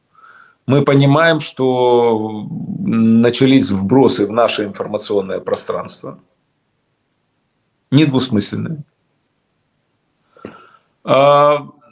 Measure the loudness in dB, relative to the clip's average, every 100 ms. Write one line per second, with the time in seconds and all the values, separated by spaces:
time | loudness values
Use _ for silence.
0 | _ _ -20 -20 _ _ -2 0 2 2
1 | 4 4 2 0 -4 -4 -2 2 2 2
2 | 2 0 -4 -8 -10 -12 -10 -6 -4 0
3 | 2 4 2 2 2 4 2 -2 2 4
4 | 4 2 -2 0 0 -2 -6 -8 -8 -6
5 | -4 -4 -4 -8 -6 -8 -6 -10 -10 -14
6 | -16 -18 _ _ _ _ _ _ _ _
7 | _ _ _ _ _ _ _ _ _ 2
8 | 2 0 -2 -4 -4 -8 -8 -10 -14 _
9 | _ _ _ _ _ _ _ _ _ _
10 | _ _ _ _ -20 -20 -20 _ _ _
11 | -2 2 4 4 4 0 -4 _ _